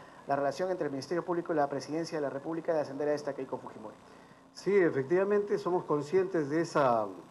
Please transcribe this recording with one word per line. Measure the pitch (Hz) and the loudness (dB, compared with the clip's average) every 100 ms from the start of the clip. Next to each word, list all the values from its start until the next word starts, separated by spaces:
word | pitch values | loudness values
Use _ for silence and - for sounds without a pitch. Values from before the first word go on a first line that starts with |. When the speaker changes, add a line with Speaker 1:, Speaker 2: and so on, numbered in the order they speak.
| - - - | -14 -12 -4
Speaker 1:
la | 143 | 0
relación | 139 175 185 | 0 0 -2
entre | 175 147 | -2 -2
el | |
Ministerio | 135 127 175 165 | -4 -4 -2 -2
Público | 170 165 | -2 0
y | 156 | 0
la | 143 | 0
Presidencia | 143 135 156 165 160 | 0 -4 -6 -4 -4
de | |
la | 139 | -4
República | 135 160 165 165 | -4 -6 -4 -2
de | 160 | -2
ascender | 131 135 147 | -2 -2 0
a | |
esta | 147 147 | 0 -2
Keiko | 135 135 127 | -6 -6 -8
Fujimori? | - - 107 - - - - - - | -8 -12 -14 -16 -20 -20 -20 -20 -20
Speaker 2:
Sí, | - 180 202 | -8 2 4
efectivamente, | 165 135 131 180 196 208 208 208 | 6 4 2 2 4 2 2 0
somos | 175 180 | 0 0
conscientes | - 147 143 185 185 175 139 | 2 0 2 2 2 0 0
de | 156 | 0
esa, | 165 160 135 113 104 90 - | 2 4 4 4 2 -6 -16